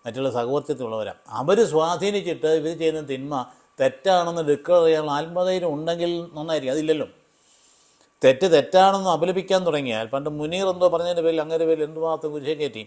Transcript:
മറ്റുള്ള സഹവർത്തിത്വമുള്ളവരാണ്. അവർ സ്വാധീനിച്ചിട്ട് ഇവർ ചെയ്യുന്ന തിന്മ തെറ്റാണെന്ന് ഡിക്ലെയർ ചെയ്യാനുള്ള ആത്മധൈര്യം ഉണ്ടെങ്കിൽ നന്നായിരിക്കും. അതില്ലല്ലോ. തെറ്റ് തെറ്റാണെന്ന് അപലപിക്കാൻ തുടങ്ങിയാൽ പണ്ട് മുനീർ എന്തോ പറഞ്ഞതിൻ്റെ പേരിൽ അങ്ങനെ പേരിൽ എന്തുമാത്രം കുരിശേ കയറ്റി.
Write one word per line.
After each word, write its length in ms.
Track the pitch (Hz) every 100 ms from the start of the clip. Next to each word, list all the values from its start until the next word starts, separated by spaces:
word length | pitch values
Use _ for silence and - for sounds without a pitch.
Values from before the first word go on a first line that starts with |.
മറ്റുള്ള 240 | 120 117 135
സഹവർത്തിത്വമുള്ളവരാണ്. 840 | 120 120 143 147 131 117 113 101 - - 110
അവർ 180 | 147 202 202
സ്വാധീനിച്ചിട്ട് 800 | 151 165 175 196 202 175 160 156 160
ഇവർ 120 | 156 170
ചെയ്യുന്ന 200 | 160 156 147
തിന്മ 240 | 131 139 143 120 - _ -
തെറ്റാണെന്ന് 640 | 135 - 190 180 170 170 151
ഡിക്ലെയർ 340 | 143 156 175
ചെയ്യാനുള്ള 260 | 165 156 151 143
ആത്മധൈര്യം 540 | 160 175 180 185 170
ഉണ്ടെങ്കിൽ 380 | 147 160 170 175 175 170 151
നന്നായിരിക്കും. 380 | 160 156 131
അതില്ലല്ലോ. 320 | 151 156 156 120 _ _ _ _ _ _ _ _ _ _ _
തെറ്റ് 260 | 131 131 185
തെറ്റാണെന്ന് 560 | 151 135 185 190 196 190
അപലപിക്കാൻ 480 | 156 175 185 190 190 175
തുടങ്ങിയാൽ 380 | 147 131 110 113
പണ്ട് 160 | 135 151 151
മുനീർ 260 | 151 180 190
എന്തോ 160 | 180 180
പറഞ്ഞതിൻ്റെ 300 | 170 170 175
പേരിൽ 140 | 165 160
അങ്ങനെ 200 | 156 165 165
പേരിൽ 160 | 160
എന്തുമാത്രം 460 | 151 160 165 156 156
കുരിശേ 220 | 147 139 156
കയറ്റി. 260 | 143 110